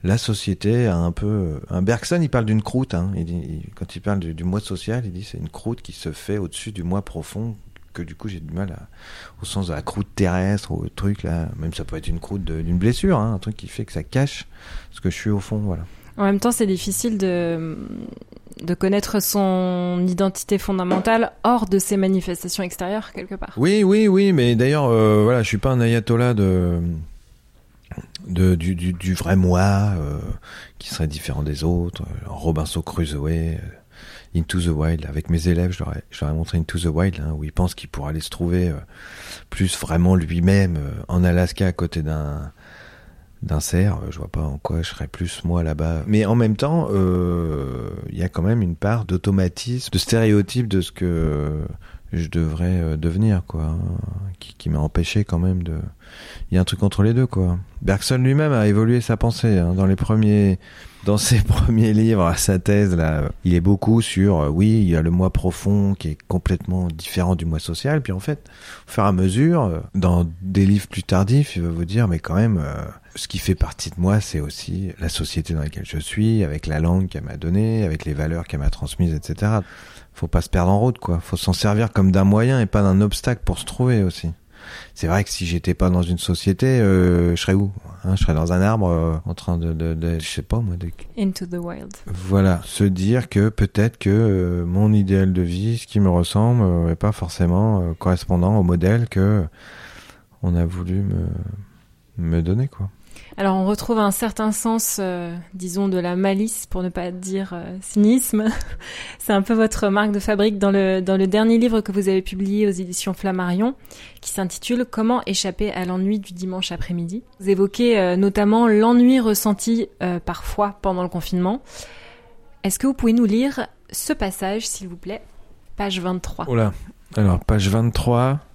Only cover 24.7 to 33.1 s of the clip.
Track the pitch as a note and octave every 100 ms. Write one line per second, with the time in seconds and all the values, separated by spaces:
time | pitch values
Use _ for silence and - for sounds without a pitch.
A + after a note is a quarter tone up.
24.7 | D3+ C3+ A2+ A2 G#2+ G#2 B2 A2 G#2+ C3+
25.7 | B2+ A#2 A#2 G#2+ A#2 B2 A2+ G2 F#2 F2+
26.7 | E2+ E2+ D#2+ D#2+ - _ - _ _ _
27.7 | _ _ - - - - F2 F#2 F2+ E2
28.7 | F2+ F2+ F2 F2+ F#2 - F#2+ F2+ F2+ G2
29.7 | G2 G#2 F#2 D2 D2 C#2+ - - - -
30.7 | - - - D#2+ D2 - C#2 D2 C#2+ D#2
31.7 | F2 F2 - D#2+ - - D2+ D#2 D#2 D2+
32.7 | E2 - - D#2+